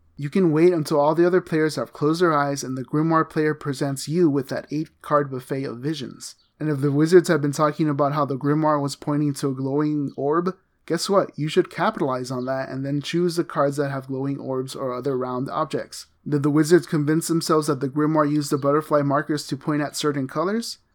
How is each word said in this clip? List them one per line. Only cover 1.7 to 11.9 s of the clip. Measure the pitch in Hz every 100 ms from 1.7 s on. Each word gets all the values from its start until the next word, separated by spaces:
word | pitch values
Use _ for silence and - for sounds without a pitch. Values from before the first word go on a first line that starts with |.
| 143
have | 117
closed | - 147 165
their | 180 147
eyes | 143 143
and | 131 131
the |
Grimoire | 123 151 160 160 160
player | 165 151
presents | 151 147 135 143 135 -
you | 165 170
with | 139 131
that | 131 -
eight-card | 147 160 _ - 147 139
buffet | 131 - 135
of | 131 117
visions. | 139 151 123 - - - _ _
And | 156
if | 139
the | 143
wizards | 139 160 180 165
have | 160
been | 147
talking | 139 151 147 156
about | 143 143
how | 147
the | 135 135
Grimoire | 143 151 151 147
was | 139 -
pointing | - 147 147
to | 139 139
a |
glowing | 131 135 143 151 151 139 -
orb, | 139 165 175 - _ _ -
guess | 165 -
what? | 196 - -
You | 151
should | 185 -
capitalize | - 185